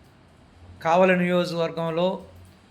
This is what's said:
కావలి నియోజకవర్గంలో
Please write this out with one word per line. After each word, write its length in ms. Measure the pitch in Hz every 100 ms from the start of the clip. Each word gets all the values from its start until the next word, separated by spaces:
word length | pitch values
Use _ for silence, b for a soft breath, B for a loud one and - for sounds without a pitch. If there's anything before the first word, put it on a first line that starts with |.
| - _ _ _ _ - - -
కావలి 340 | 165 175 185 180
నియోజకవర్గంలో 1080 | 175 180 170 170 165 160 165 160 180 196 - - - - _